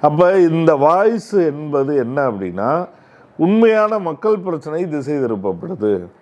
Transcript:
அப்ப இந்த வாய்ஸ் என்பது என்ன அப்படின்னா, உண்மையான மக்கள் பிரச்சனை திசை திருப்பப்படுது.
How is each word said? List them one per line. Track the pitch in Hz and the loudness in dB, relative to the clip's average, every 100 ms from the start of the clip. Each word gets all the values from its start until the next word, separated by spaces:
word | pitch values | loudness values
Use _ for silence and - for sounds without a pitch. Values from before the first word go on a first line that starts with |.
அப்ப | 151 151 180 190 | 0 4 4 4
இந்த | 175 160 165 | 4 4 2
வாய்ஸ் | 151 147 175 214 233 - | 4 4 4 2 0 -4
என்பது | 208 165 143 151 143 135 147 | 0 0 -2 -4 -2 0 0
என்ன | 120 135 135 | -2 -2 -2
அப்படின்னா, | 104 95 87 110 156 180 - _ _ _ - | -2 -6 -4 -2 -2 -4 -14 _ _ _ -2
உண்மையான | 160 214 226 220 214 214 | 0 4 4 4 2 -2
மக்கள் | 180 147 214 208 | -6 -4 -2 -2
பிரச்சனை | 185 160 151 156 180 | -2 -6 -6 -6 -4
திசை | 151 131 | -6 -4
திருப்பப்படுது. | 147 127 107 98 90 85 - 107 98 87 _ | -4 -2 -2 -4 -6 -8 -4 -2 -2 -4 _